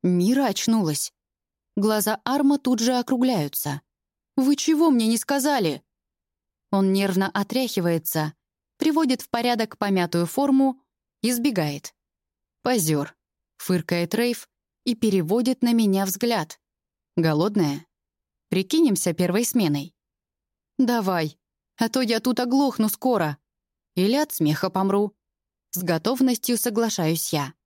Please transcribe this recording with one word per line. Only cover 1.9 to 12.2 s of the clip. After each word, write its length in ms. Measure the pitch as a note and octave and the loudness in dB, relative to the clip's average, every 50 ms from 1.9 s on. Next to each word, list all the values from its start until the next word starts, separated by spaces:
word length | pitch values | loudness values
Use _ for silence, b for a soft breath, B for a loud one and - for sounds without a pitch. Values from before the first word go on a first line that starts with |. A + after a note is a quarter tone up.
| G#3+ G#3+ G3+ G#3+ A3 - _ | 0 0 0 -2 -4 -4 _
Арма 340 | - C4 C#4+ C#4+ C#4 C#4+ C#4+ | -4 -2 2 2 2 2 0
тут 220 | _ B3 B3+ G#3+ | _ -2 0 0
же 140 | A#3 B3 B3+ | 0 0 0
округляются. 880 | B3 A#3+ - C4 A#3+ B3+ C4 B3 F#3 D3 C#3+ - - - D3+ C#3 C#3+ _ _ _ _ _ _ _ _ _ _ _ | -2 -2 -2 0 0 0 0 0 -2 -4 -4 -6 -8 -6 -6 -8 -8 _ _ _ _ _ _ _ _ _ _ _
"Вы 200 | - C4 C4+ D4 | 0 0 0 0
чего 340 | C#4+ - - D#4+ D4 E4 E4 | 0 0 0 2 4 4 4
мне 160 | C#4 A#3 A3+ | 4 2 2
не 120 | A3 A#3 A3 | 0 0 -2
сказали?" 640 | - - C#4+ C#4 B3+ D4+ C#4+ B3+ G3+ D#3+ C#3 - _ _ _ _ _ _ _ _ _ _ _ _ _ _ _ _ _ _ | -2 -2 -2 -2 0 0 0 0 0 -2 -2 -4 _ _ _ _ _ _ _ _ _ _ _ _ _ _ _ _ _ _
Он 200 | - G3 G3 F#3+ | 0 0 2 2
нервно 380 | F#3+ G3 G3+ G3 F#3 F#3+ G3 - | 2 2 0 0 0 0 -2 -2
отряхивается, 1040 | - G3+ G3 _ - C4 C4 A3+ - G3 E3+ E3+ E3+ E3 D#3+ - - D#3+ D#3 D#3 - _ _ _ _ _ _ _ _ _ | -2 -4 -4 _ -2 -2 -2 -2 -2 -2 0 0 0 -2 -4 -4 -4 -4 -4 -4 -6 _ _ _ _ _ _ _ _ _
приводит 440 | - D#4+ D4 D#4+ D#4+ B3+ F#4 - | 0 2 2 2 2 0 0 -2
в 60 | - - | -4 -6
порядок 500 | - A#3 A#3 B3 A#3+ A3+ A3 G#3+ - _ | -4 -2 0 0 0 0 -2 -6 -4 _
помятую 480 | G#3+ G3+ G3 F#3 F3 E3+ - E3+ E3+ | -2 0 0 0 0 0 0 -2 -2
форму 560 | E3 - - C#4+ C#4+ C4+ C4+ C4+ C4+ B3+ _ _ _ _ _ _ _ _ _ | -2 -2 -2 0 2 2 2 2 2 -2 _ _ _ _ _ _ _ _ _
и 80 | - A#3 | -4 -2
сбегает. 640 | B3+ A#3+ A#3 D4 A#3 F#3 D#3 D3 C#3+ D3 - - _ _ _ _ _ _ | -2 0 -2 -2 0 0 -2 -2 -4 -8 -12 -16 _ _ _ _ _ _